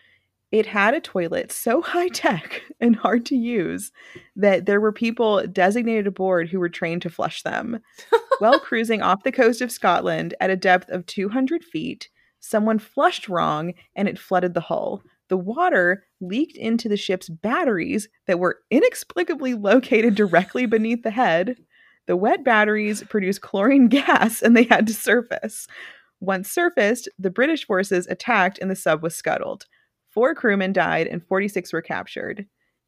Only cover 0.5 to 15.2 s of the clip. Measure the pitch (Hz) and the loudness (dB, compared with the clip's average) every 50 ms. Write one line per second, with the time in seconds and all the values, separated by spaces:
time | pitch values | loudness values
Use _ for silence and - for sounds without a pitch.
0.5 | - 214 214 214 - 202 196 214 262 330 - - - 190 170 165 - 175 170 - | 0 0 0 0 0 0 2 2 2 0 -2 -4 -4 -4 -2 -2 -2 -4 -4 -6
1.5 | - - - 233 233 330 339 - - 349 349 359 - - - 320 226 160 - - | -8 -6 -2 0 0 0 0 -2 -2 -2 -2 -2 -2 -2 -2 0 0 -2 -4 -8
2.5 | - - - - - - 233 240 226 226 - 214 226 240 233 - 277 254 226 240 | -14 -14 -14 -16 -6 0 2 2 2 4 2 0 0 0 0 0 -2 -2 -2 -2
3.5 | 240 214 165 160 170 185 202 - _ _ - - - - - _ - 190 196 202 | -2 -2 -2 -2 -4 -6 -8 -12 _ _ -20 -20 -20 -20 -20 _ -4 0 2 2
4.5 | 190 170 180 202 202 202 214 214 208 - 233 226 226 - 233 214 208 196 - - | 2 2 2 2 2 2 2 0 -2 -2 -2 -2 0 0 0 2 2 0 0 -2
5.5 | 185 196 180 190 202 247 233 233 226 220 202 202 185 - 190 190 185 175 165 165 | 0 2 2 2 2 0 0 0 0 -2 -2 -2 -4 -2 0 0 0 0 0 -2
6.5 | 175 190 175 170 170 - 180 165 165 175 - 175 165 - 190 170 - - - - | -4 -4 -4 -4 -4 -4 -6 -4 -4 -4 -6 -8 -6 -6 -6 -6 -6 -8 -8 -8
7.5 | - - - - - - - _ _ - - - - 440 - - 523 539 202 226 | -6 -6 -6 -8 -10 -10 -12 _ _ -20 -4 0 0 0 0 0 -2 2 4 4
8.5 | 277 320 - - 254 226 226 220 226 208 - 185 - 202 - - 247 - 247 226 | 4 2 2 0 -2 -2 0 0 -2 0 2 0 0 0 0 -2 2 2 2 2
9.5 | 247 233 254 240 - - - 196 170 175 180 180 165 160 165 170 - - 185 190 | 2 0 -4 -8 -6 -2 0 2 2 2 0 -2 -2 -2 -4 -6 -4 -2 -2 -2
10.5 | 190 185 - 190 180 185 - - - 185 175 - - - 190 202 214 262 262 269 | 0 0 2 2 2 2 2 -2 -8 -8 -8 -8 -6 -6 -6 -4 -2 -2 -2 -2
11.5 | 330 339 - _ - 160 160 170 - - - - _ _ _ _ _ _ - - | -2 -4 -6 _ -10 -8 -8 -8 -10 -14 -16 -20 _ _ _ _ _ _ -8 -4
12.5 | - 214 208 220 220 214 - - - 277 294 359 359 - - - 180 165 160 156 | -2 0 2 2 0 -2 -4 -6 -2 0 2 2 0 -2 -8 -4 -2 -2 0 0
13.5 | 151 151 160 175 180 _ _ _ - - 202 196 - - - - 190 180 180 180 | -2 -4 -6 -8 -10 _ _ _ -8 -4 -4 -4 -4 -6 -6 -2 0 0 0 0
14.5 | 175 175 160 - 165 - - - - 196 - _ _ _ | -2 -4 -4 -4 -4 -4 -4 -6 -8 -10 -12 _ _ _